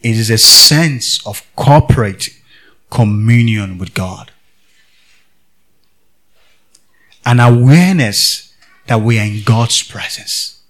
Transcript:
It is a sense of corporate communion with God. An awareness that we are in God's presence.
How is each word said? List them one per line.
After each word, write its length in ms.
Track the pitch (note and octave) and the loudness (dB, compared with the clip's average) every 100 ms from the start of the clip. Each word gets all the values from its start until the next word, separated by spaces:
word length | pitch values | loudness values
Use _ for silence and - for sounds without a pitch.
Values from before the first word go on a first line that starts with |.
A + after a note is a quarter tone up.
It 160 | A2+ A2+ | -2 -2
is 120 | A2 | 0
a 80 | A2 | 2
sense 880 | - - - D3+ E3 C3 - - - | 2 4 4 2 0 -2 -6 -6 -8
of 180 | G#2+ _ - | -16 _ -4
corporate 720 | C3 D3 - - G#2 F#2+ - _ _ _ _ _ _ | 2 4 4 0 0 -6 -14 _ _ _ _ _ _
communion 880 | - A2 G#2 A2 A#2+ A#2 A2 G2 F2+ | -2 -2 0 2 2 2 -2 -6 -10
with 160 | F2+ - | -12 -10
God. 360 | F#2 F2+ - _ _ _ _ _ _ _ _ _ _ _ _ _ _ _ _ _ _ _ _ _ _ _ _ _ _ _ _ _ - | -10 -12 -20 _ _ _ _ _ _ _ _ _ _ _ _ _ _ _ _ _ _ _ _ _ _ _ _ _ _ _ _ _ -2
An 140 | A#2+ | 2
awareness 1120 | A#2+ A#2+ B2 D#3 F3+ F#3 A#2 G2 - - - _ _ _ - | 4 4 6 4 4 0 -2 -2 -4 -6 -14 _ _ _ -4
that 160 | A2+ | -2
we 160 | A2 A2+ | 0 0
are 80 | G#2+ | -2
in 160 | G#2 | -4
God's 380 | G2+ A2+ A#2 - | -2 0 0 -4
presence. 800 | - - - - - - - - | -6 -14 -14 -14 -12 -12 -12 -16